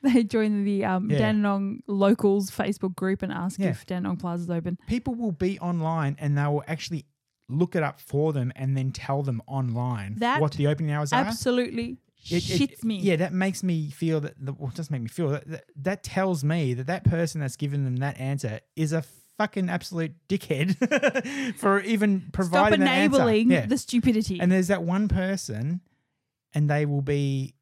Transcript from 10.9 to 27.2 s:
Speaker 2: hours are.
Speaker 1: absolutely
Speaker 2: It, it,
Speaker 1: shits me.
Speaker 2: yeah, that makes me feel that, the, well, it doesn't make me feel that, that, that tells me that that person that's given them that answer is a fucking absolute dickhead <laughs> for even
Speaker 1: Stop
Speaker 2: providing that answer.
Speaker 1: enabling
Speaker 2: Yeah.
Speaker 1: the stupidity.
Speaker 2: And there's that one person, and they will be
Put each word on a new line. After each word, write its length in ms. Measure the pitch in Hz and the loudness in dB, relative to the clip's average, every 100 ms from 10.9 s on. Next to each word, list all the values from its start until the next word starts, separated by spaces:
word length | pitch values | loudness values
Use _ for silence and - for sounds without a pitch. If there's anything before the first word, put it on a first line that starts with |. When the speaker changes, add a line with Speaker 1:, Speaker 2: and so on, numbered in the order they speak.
Speaker 2:
hours 220 | 147 147 | -2 0
are. 80 | 240 | 0
Speaker 1:
absolutely 760 | 262 226 262 247 247 233 233 254 _ _ - | 0 -2 0 0 0 -4 -6 -10 _ _ -4
Speaker 2:
It, 100 | 170 - | -2 0
it, 80 | 180 277 | 0 0
Speaker 1:
shits 100 | - | 0
me. 160 | 226 208 | -4 0
Speaker 2:
yeah, 160 | 202 | 2
that 180 | 165 175 | 2 2
makes 300 | 180 190 185 | 0 0 0
me 260 | 185 165 151 | 0 0 -2
feel 280 | 139 165 160 | -2 0 0
that, 120 | 147 - | -2 -8
the, 80 | 135 | -10
well, 180 | 139 139 | -6 -8
it 40 | |
doesn't 160 | 120 160 | -8 -6
make 120 | 143 | -4
me 40 | 113 | -4
feel 220 | - 160 | -2 -2
that, 180 | 147 - | -2 -6
that, 180 | 156 - - | -14 -14 -6
that 260 | 143 196 | -4 -4
tells 400 | - - 190 170 | -4 -2 0 0
me 320 | 143 170 139 | 0 2 0
that 140 | 123 131 | -2 -2
that 160 | 185 | 0
person 360 | - 165 165 156 | 2 2 0 -2
that's 140 | 139 | -6
given 300 | - 143 143 | -4 -4 -2
them 140 | 135 127 | -2 -2
that 200 | 139 - | -4 -4
answer 400 | 131 139 127 110 _ | -4 -4 -4 -8 _
is 180 | - 156 | -4 -2
a 100 | 160 156 - _ _ | -2 -4 -16 _ _
fucking 300 | 214 - 180 | -4 -2 -2
absolute 440 | 175 - 170 160 - _ | -4 -6 -6 -6 -8 _
dickhead 460 | 208 - 139 170 190 254 285 285 269 247 277 269 | -4 -2 -2 0 0 2 4 2 0 -4 -4 -4
<laughs> 20 | - | 0
for 220 | 208 196 | 2 2
even 400 | 190 220 208 196 | 2 2 2 0
Speaker 1:
Stop 100 | - | -2
Speaker 2:
providing 480 | - 180 180 214 214 | -4 2 4 6 6
that 80 | 277 | 4
answer. 260 | 262 302 269 | 4 4 4
Speaker 1:
enabling 300 | 247 214 226 | 4 4 4
Speaker 2:
Yeah. 140 | 175 123 | 4 2
Speaker 1:
the 120 | 262 | -2
stupidity. 640 | - 240 254 220 220 185 | 0 2 2 2 0 0
Speaker 2:
And 100 | 180 | 4
there's 160 | 185 180 | 4 4
that 160 | 196 | 0
one 240 | 170 185 208 | 0 0 2
person, 760 | 190 185 196 - 107 127 180 _ _ _ _ _ _ _ | 0 0 -4 -4 -6 -4 -6 _ _ _ _ _ _ _
and 160 | 151 147 | 0 2
they 160 | 147 | 2
will 160 | 151 143 | 2 0
be 540 | 135 143 | 0 0